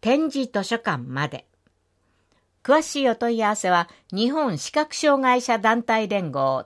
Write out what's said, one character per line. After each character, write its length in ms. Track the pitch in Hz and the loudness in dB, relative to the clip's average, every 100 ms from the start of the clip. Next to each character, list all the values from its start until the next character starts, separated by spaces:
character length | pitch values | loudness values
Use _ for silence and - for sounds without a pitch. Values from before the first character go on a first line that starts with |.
展 300 | 220 285 311 | 0 2 0
示 200 | 277 247 | -2 -4
図 140 | 202 | -4
書 140 | 190 226 | -4 -4
館 240 | - 139 | -2 -4
ま 260 | 127 131 147 | -6 -6 -6
で。 180 | 143 - _ _ _ _ _ _ _ _ _ _ _ | -8 -18 _ _ _ _ _ _ _ _ _ _ _
詳 180 | - 302 | 2 2
し 220 | 311 285 | 2 0
い 60 | 262 | 0
お 60 | |
問 220 | 226 233 226 | 0 -2 0
い 80 | |
合 40 | 208 | 0
わ 80 | 214 | 0
せ 140 | 185 | 2
は、 200 | 175 170 - _ | 2 0 -8 _
日 200 | 190 233 | -2 0
本 260 | 311 269 151 | 0 -2 -4
視 160 | - | -4
覚 240 | 302 302 - | -2 -2 0
障 240 | 302 277 | 2 4
害 220 | 262 247 | 4 2
者 160 | 247 226 | 2 0
団 240 | 214 233 | 2 0
体 260 | 233 220 208 | 0 0 0
連 240 | 202 165 | -2 -2
合、 320 | 135 135 131 | -2 0 -2